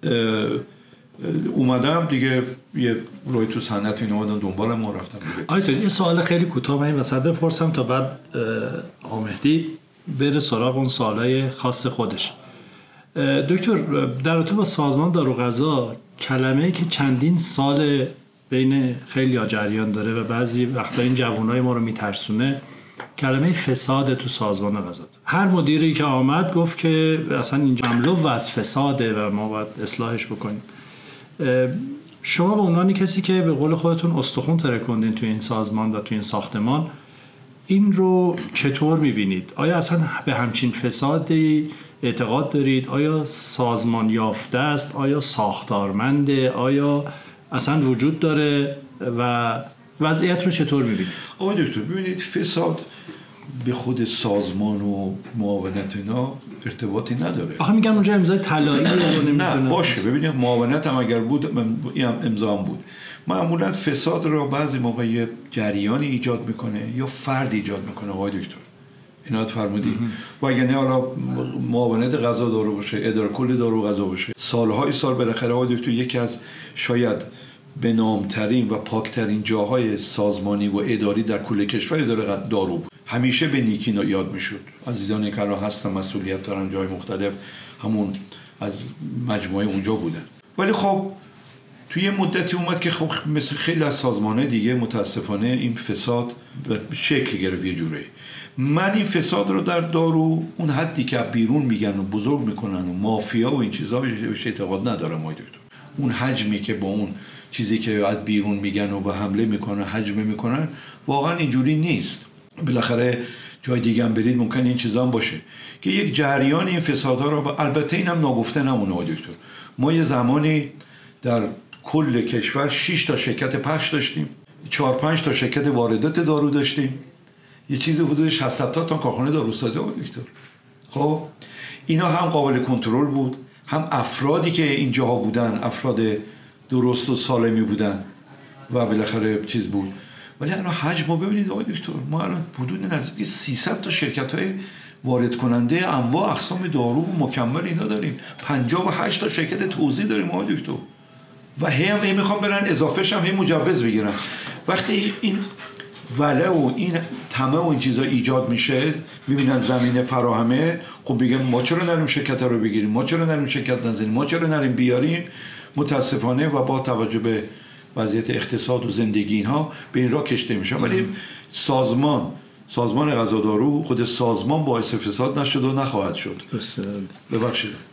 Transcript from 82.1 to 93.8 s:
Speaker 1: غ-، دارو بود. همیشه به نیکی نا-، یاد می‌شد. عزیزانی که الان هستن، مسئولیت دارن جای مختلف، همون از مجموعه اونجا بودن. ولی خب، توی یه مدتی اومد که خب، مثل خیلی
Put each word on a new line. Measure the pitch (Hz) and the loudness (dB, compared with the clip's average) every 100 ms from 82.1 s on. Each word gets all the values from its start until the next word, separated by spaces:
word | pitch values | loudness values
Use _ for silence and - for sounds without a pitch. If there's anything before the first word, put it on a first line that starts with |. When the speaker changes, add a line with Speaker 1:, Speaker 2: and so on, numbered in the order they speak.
| 113 | 0
Speaker 1:
غ-، | 104 98 95 | 0 -4 0
دارو | 107 95 85 | 0 0 -2
بود. | - - - | -6 -16 -6
همیشه | 120 127 123 160 | 0 2 2 2
به | 139 | 2
نیکی | 113 104 - | 2 0 0
نا-، | 101 98 | 0 2
یاد | 95 95 | 0 -2
می‌شد. | 98 - 101 - - - | -4 -6 -8 -14 -14 -8
عزیزانی | 113 98 107 104 | -6 -2 -2 -2
که | 101 | -2
الان | 101 98 | -2 -2
هستن، | 104 101 104 | -2 -4 -4
مسئولیت | 98 95 104 95 95 | -4 -4 -4 -4 -4
دارن | 101 101 95 | -4 -4 -4
جای | 98 95 | -2 -4
مختلف، | 92 - 95 101 98 - - - - | -6 -6 -4 -4 -4 -14 -18 -18 -8
همون | 107 107 101 98 - - - - | -2 0 0 -4 -12 -18 -20 -10
از | 101 90 65 - 73 123 123 | -8 -8 -10 -10 -8 -6 -4
مجموعه | 107 95 98 104 | -4 -2 -2 0
اونجا | 95 98 | 0 0
بودن. | 110 85 80 - - - - | -2 -2 -6 -12 -20 -14 -2
ولی | 196 | 0
خب، | 214 196 196 196 - - - - - - - - | 2 2 0 -2 -10 -18 -20 -20 -20 -20 -20 -8
توی | 170 | -2
یه | 190 | 0
مدتی | 202 180 180 175 180 | 2 0 0 0 -2
اومد | 170 175 | -2 0
که | 175 | 0
خب، | 160 160 - 151 | 0 -2 -2 0
مثل | 151 135 143 | 0 0 -2
خیلی | - 165 | 0 2